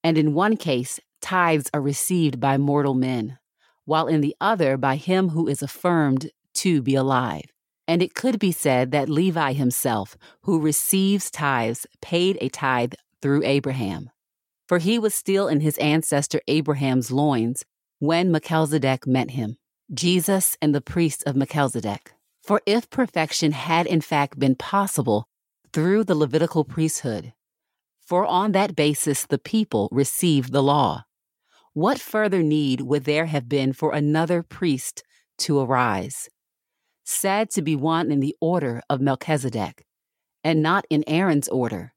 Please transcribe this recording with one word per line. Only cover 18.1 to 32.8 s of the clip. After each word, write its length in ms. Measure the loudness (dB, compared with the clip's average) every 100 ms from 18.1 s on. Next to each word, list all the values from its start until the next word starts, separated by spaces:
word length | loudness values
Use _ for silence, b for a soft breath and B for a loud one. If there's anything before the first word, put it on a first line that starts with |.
| 2 2
Melchizedek 760 | 0 0 0 2 2 0 0 0
met 240 | 0 0
him. 260 | -4 -6 -8 _ _ _
Jesus 640 | -2 0 2 2 0 0 0
and 140 | 0 0
the 60 |
priest 420 | -2 0 0 0 -2
of 120 | -2
Melchizedek. 760 | 0 0 0 0 -4 -6 -10 _ _ _
For 160 | 0 0 2
if 240 | 0 0
perfection 640 | -4 -2 -2 -2 0 0
had 340 | -2 0 0 2
in 160 | 0
fact 380 | 0 0 0 0
been 160 | 0 0
possible 720 | 0 0 0 -2 0 0 -2 _ _ _ _
through 320 | -2 2 0 2
the 100 | 2
Levitical 500 | 2 2 0 0 -2
priesthood, 680 | -2 -2 -2 -6 -6 -10 _ _ _ _ _ _ _
for 260 | -2 0 2
on 260 | 0 2
that 220 | 2 2 2
basis 520 | 2 2 -2 -2 -2
the 100 | -4
people 500 | 0 -2 0 0 0
received 600 | 0 -2 0 2 2 2
the 120 | 2
law, 400 | 2 4 2 -2 -12 _ _ _ b b b
what 260 | -2 0 -2
further 420 | -4 -2 0 2
need 400 | 2 2 0 -2